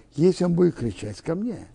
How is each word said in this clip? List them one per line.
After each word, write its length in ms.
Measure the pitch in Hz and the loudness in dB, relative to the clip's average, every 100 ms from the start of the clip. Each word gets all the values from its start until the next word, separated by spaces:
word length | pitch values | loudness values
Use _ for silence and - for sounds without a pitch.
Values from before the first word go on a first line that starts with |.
| - | -10
Если 300 | - 180 - | 2 2 4
он 100 | 175 | 0
будет 220 | 170 180 - | 4 2 2
кричать 440 | 117 98 104 104 | -4 -6 -10 -8
ко 140 | - | -6
мне, 320 | 165 233 180 - | -4 -6 -8 -14